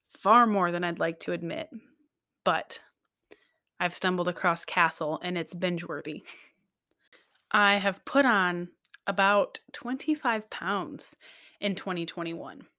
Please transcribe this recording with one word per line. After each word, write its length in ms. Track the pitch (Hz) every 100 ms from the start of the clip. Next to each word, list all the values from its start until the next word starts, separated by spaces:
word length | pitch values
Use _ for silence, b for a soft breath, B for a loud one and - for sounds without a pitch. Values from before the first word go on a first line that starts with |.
| _
far 400 | - 190 233 233
more 240 | 202 175
than 120 | 175
I'd 160 | 175 170
like 220 | 165 165
to 120 | -
admit, 360 | 175 170 160 - 226 - _ _ _ _ _
but 380 | 190 160 - - - _ _ _ _ b b b b -
I've 160 | 180
stumbled 340 | - 185 180 175
across 360 | 170 185 170
Castle 560 | - - 165 - 151 160
and 140 | 180 180
it's 160 | 160
binge-worthy. 680 | 175 180 170 175 151 156 151 - B B B _ _ _ _ b b b b b
I 240 | 208 202 202
have 280 | 196 185 -
put 180 | 269
on 440 | 269 208 180 175 175 - _ _ -
about 540 | 190 196 202 - - _
twenty-five 760 | - 240 262 - 302 254 220 214
pounds 680 | - 180 202 127 95 - - B B B B
in 140 | 202
twenty 320 | 185 196 180 165
twenty-one. 560 | - 165 165 131 85 -